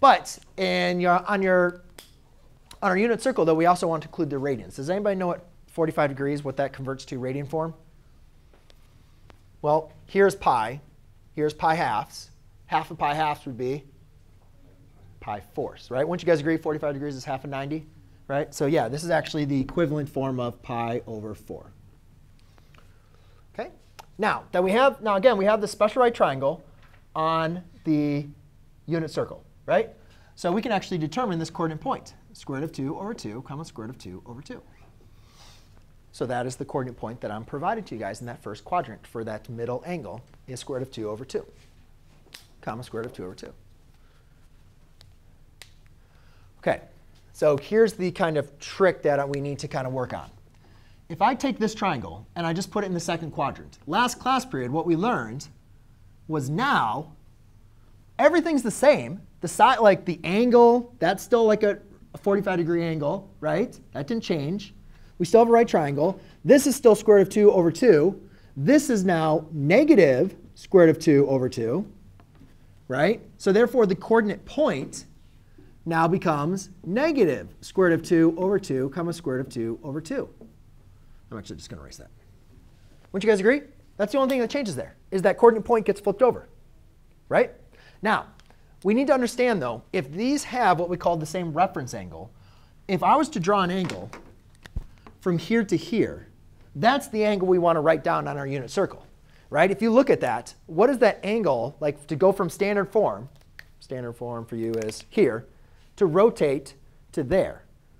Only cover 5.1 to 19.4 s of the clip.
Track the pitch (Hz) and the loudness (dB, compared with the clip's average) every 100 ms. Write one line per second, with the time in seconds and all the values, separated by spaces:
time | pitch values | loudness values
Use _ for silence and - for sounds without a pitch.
5.1 | 190 180 - - - - - 160 160 143 | -2 -4 -6 -12 -20 -10 -4 -2 0 -2
6.1 | 135 139 143 143 135 139 135 135 131 - | -2 -4 -4 -6 -4 -4 -6 -10 -10 -10
7.1 | 127 127 139 139 156 165 - - - - | -8 -6 -8 -6 -6 -6 -8 -20 -20 -20
8.1 | - - - - - - - - - _ | -20 -20 -20 -20 -20 -20 -20 -20 -20 _
9.1 | _ - - - - 147 156 156 - - | _ -20 -20 -20 -6 0 0 0 -16 -2
10.1 | 196 196 190 175 123 110 143 - - - | 4 4 4 0 0 -2 -8 -16 -20 -20
11.1 | - - 147 151 151 165 165 135 107 143 | -20 -14 -4 -4 -2 -2 0 -2 -2 -6
12.1 | - - - - - - 160 160 165 147 | -12 -20 -20 -20 -20 -6 -6 -4 -4 -2
13.1 | 151 151 143 143 120 127 147 - - - | 0 -2 -4 -8 -8 -6 -6 -10 -20 -20
14.1 | - - - - - - - - - - | -20 -20 -20 -20 -20 -20 -20 -20 -20 -20
15.1 | - 113 104 - 156 120 - - 127 156 | -18 -12 -12 -10 -10 -10 -10 -8 -4 -4
16.1 | 175 175 160 151 156 160 151 151 139 147 | 0 2 2 2 -2 -4 -4 -6 -6 -8
17.1 | 131 147 131 143 135 139 156 147 - - | -10 -8 -10 -8 -8 -8 -10 -12 -20 -20
18.1 | - - 139 151 - 143 156 117 147 170 | -18 -8 -6 -6 -4 0 0 -2 -4 -2
19.1 | 160 - 156 | -2 -2 -4